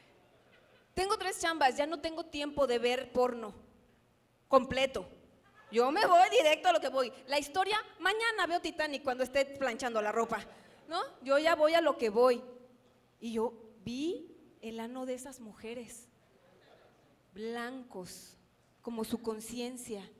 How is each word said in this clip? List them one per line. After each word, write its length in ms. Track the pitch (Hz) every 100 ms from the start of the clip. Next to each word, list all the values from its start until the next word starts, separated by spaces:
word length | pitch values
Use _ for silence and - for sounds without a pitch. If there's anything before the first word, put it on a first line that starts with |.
| _ _ _ _ _ _ _ _ _
Tengo 220 | - 392 427
tres 200 | 370 -
chambas, 360 | 339 330 269 233
ya 100 | 294
no 140 | 330
tengo 240 | 330 320 330
tiempo 400 | 294 294 294 262
de 120 | 240
ver 340 | 240 254 254
porno 420 | 247 247 240 214 - - _ _ _ _ _ _ _ -
completo. 580 | 269 254 247 269 214 - - - _ _ - -
Yo 220 | 220 254
me 120 | 339 440
voy 220 | 349 381
directo 380 | 427 302 302 359
a 40 |
lo 80 | 330
que 80 | 262
voy. 240 | 262 247 - -
La 120 | 285
historia, 380 | 285 370 381 427 440 -
mañana 460 | 359 440 453 440 339
veo 120 | 349
Titanic 440 | 349 - 302 277
cuando 180 | 285 254
esté 220 | 254 277
planchando 560 | 277 277 262 226 254 226
la 80 | 208
ropa, 300 | 214 226 214 - - - - -
¿no? 120 | 339 539 -
Yo 160 | 254 277
ya 160 | 320
voy 200 | 330 302
a 60 | 330
lo 140 | 320 -
que 100 | 220
voy. 340 | 208 254 240 - - - _ _ _ _ _
Y 140 | 233
yo 180 | 226 233 226 - 208
vi 500 | 202 247 311 480 - - - _
el 180 | 226 226
ano 240 | 226 254 262
de 80 |
esas 240 | 254 277 262
mujeres, 680 | 220 - 220 240 226 - - _ _ _ _ _ _ - _ _ _ _ _
blancos, 1040 | 185 220 233 240 262 247 196 180 - - - _ _ _ _
como 220 | - 226
su 180 | 226 226
conciencia. 800 | 226 214 220 240 240 254 240 202 190